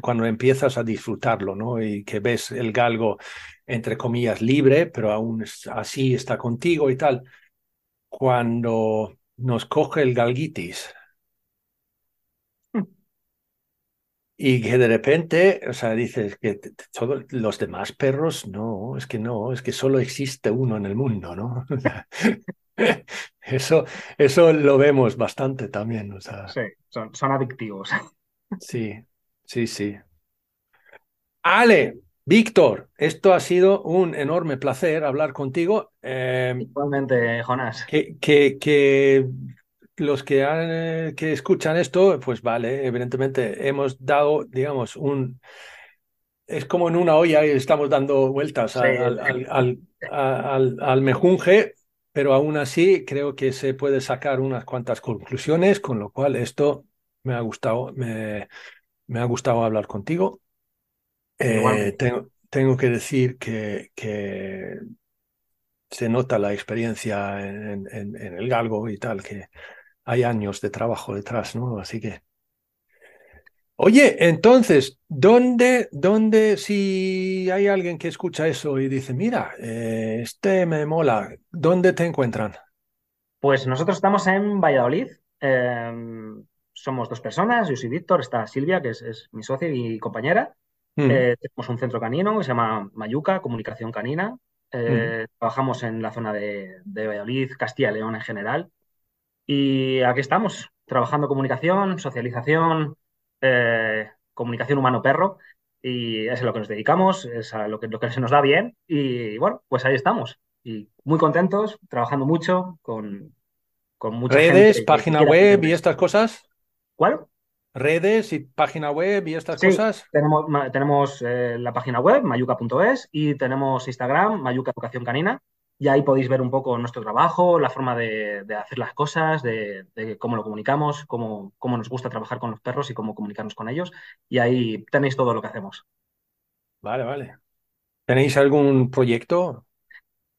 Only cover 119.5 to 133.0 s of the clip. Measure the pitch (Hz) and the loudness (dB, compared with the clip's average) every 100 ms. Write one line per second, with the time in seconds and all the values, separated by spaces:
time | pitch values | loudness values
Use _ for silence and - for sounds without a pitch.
119.5 | 156 185 190 220 196 - 151 151 151 151 | 2 4 4 2 -2 -2 0 2 2 2
120.5 | 147 135 135 139 143 139 - 120 123 123 | -2 -2 -2 2 2 2 -2 -4 -2 -2
121.5 | 120 120 117 123 120 143 269 247 123 123 | -4 -4 -4 -4 0 4 4 4 0 2
122.5 | 123 117 123 202 262 - 151 151 143 131 | 0 0 0 2 0 -4 -4 -2 -2 -2
123.5 | 135 139 131 135 127 127 147 202 214 131 | -2 -2 -2 -4 -6 -2 2 2 0 -2
124.5 | 127 131 - 120 127 120 127 180 269 - | -4 -4 -6 -8 -8 -6 -2 -2 -4 -10
125.5 | _ _ _ 139 135 143 135 127 131 127 | _ _ _ 2 4 4 2 2 0 0
126.5 | 135 127 120 120 123 107 110 165 165 180 | -2 -2 -4 -4 -8 -4 2 2 4 4
127.5 | 170 135 - 131 120 113 110 107 104 101 | 4 2 -2 -4 -2 -4 -4 -6 -8 -8
128.5 | 107 - 135 113 - 147 - 160 156 120 | -10 -8 -8 -8 -4 -4 0 0 0 -2
129.5 | 113 104 98 95 - 110 104 117 113 104 | -4 -6 -10 -14 -12 -10 -8 -4 -4 -6
130.5 | 107 107 143 147 143 - 120 113 104 98 | -6 -2 0 -2 -4 -8 -8 -6 -8 -12
131.5 | - 123 127 110 127 123 110 110 120 117 | -10 -4 -4 -4 -8 -8 -10 -8 -8 -8
132.5 | 110 - 127 143 113 | -8 -8 -6 -6 -8